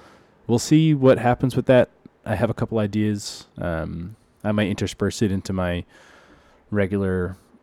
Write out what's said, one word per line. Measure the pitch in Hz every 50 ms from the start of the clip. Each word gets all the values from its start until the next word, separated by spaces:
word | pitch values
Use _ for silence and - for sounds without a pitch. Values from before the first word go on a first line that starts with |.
| - - - _ _ _ _ _ _
We'll | - 117 120
see | - - 156 156 160 160 151
what | 135 131 131 - -
happens | - 120 123 - - 127 -
with | 123 -
that. | - 127 123 - - _ _ - - _ _ _
I | - 110
have | 92 120 110
a | -
couple | - 117 - 113 110
ideas. | 107 101 104 107 107 107 104 101 - - - - - _ _ -
Um, | 87 87 82 80 80 82 82 82 87 98 110 - _ _ _ _ -
I | 104
might | 107 107 107 90
intersperse | 101 - 104 - - - 104 95 - -
it | 113 98
into | 98 95 - -
my | 95 92 90 87 87 85 - - - - - - - - - - - _ _ _ _ _ _ _
regular | 107 104 98 90 101 98 98 92 92 92 90 90 92 - _ _ _ _